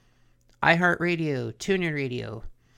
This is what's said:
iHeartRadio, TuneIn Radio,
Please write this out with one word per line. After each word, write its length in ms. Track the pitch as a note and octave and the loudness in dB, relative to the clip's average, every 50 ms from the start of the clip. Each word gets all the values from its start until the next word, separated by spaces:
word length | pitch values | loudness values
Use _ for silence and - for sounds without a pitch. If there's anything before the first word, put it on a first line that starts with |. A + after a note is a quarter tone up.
| _ _ _ _ _ _ _ _ _ _ _ - | _ _ _ _ _ _ _ _ _ _ _ 2
iHeartRadio, 920 | - C#3+ C#3 E3+ F3+ F3 E3+ - E3+ F3 F3 E3 D#3+ D3+ C#3 B2+ A#2 A2+ | 4 4 6 6 4 2 2 2 0 0 0 0 0 0 -2 -2 -4 -6
TuneIn 420 | A2 - - - F#3+ F#3 F3 E3 D3+ | -8 -6 -2 -2 0 0 0 -2 -2
Radio, 480 | C#3+ C#3 B2+ B2 A#2+ A2 G#2+ A2 A2 - - - _ _ _ _ | -2 -4 -4 -4 -6 -8 -8 -10 -10 -12 -14 -14 _ _ _ _